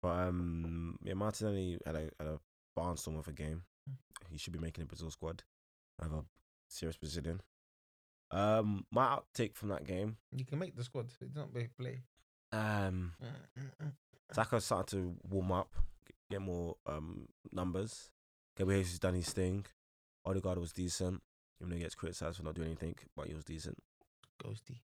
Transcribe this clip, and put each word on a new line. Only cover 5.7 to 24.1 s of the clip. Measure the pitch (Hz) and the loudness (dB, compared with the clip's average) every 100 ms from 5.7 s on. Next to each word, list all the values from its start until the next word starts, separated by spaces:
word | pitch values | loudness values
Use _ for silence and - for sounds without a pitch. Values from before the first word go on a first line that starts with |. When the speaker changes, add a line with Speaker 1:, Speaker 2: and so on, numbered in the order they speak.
| _ _ - | _ _ -6
Speaker 1:
Have | 82 | -2
a | 76 - _ _ _ _ | -2 -4 _ _ _ _
serious | - 82 80 | -4 -4 -2
Brazilian. | 78 82 80 85 - _ _ _ _ _ _ _ _ | -4 -2 -2 -2 -6 _ _ _ _ _ _ _ _
Um, | 92 104 110 104 101 - | 2 6 6 6 2 2
my | 117 131 139 | 4 6 4
outtake | - - 113 | -2 0 0
from | - 104 | 0 -4
that | 92 73 | -2 -2
game. | 92 107 110 _ | 0 0 -2 _
Speaker 2:
You | 131 | -6
can | 127 147 | -4 -2
make | 180 - | -4 -4
the | |
squad. | 120 - 117 - | -6 -4 -6 -8
It's | 127 139 | -8 -8
not | 143 | -6
big | 123 117 - | -4 -4 -4
play. | 127 127 - _ _ _ _ | -6 -6 -12 _ _ _ _
Speaker 1:
Um, | 110 107 104 98 92 87 85 | 0 2 4 2 2 -2 -4
Speaker 2:
Mm, | 120 135 - - | -10 -10 -12 -8
mm, | 135 - 151 | -8 -4 -6
mm. | 135 _ - _ | -6 _ -20 _
Speaker 1:
Saka | - 110 117 | 2 4 4
started | - 98 95 98 | 4 2 2 0
to | 90 87 - | 0 -4 -2
warm | 98 92 | 0 4
up, | 92 - - - - - | 2 2 4 4 4 -20
g-, | - _ | -20 _
get | 101 | -4
more, | 98 87 85 - - | 0 0 0 -2 -4
um, | 76 80 87 - _ - | -4 -4 -8 -10 _ -8
numbers. | 92 90 87 110 - - _ _ _ _ - | -2 0 0 -2 -6 -14 _ _ _ _ 2
Gabriel | 95 98 | 6 6
Jesus | 90 87 | 4 2
done | 95 | 2
his | 90 87 | 2 2
thing. | - 92 98 95 - _ _ _ _ | 2 4 2 -2 -14 _ _ _ _
Odegaard | - 95 92 90 | 0 2 2 0
was | 85 | 0
decent, | - 90 - 90 92 _ _ _ _ | -2 -2 2 0 0 _ _ _ _
even | 87 | -4
though | 87 | -2
he | |
gets | 82 | -2
criticised | - 82 85 80 85 | -4 -6 -4 -4 -2
for | |
not | 78 | -4
doing | 82 80 | -2 -2
anything, | 80 80 - - - | -2 -4 -6 -10 -8
but | 73 | -6
he | |
was | 78 | -6
decent. | - 80 78 - _ _ _ | -8 -8 -6 -10 _ _ _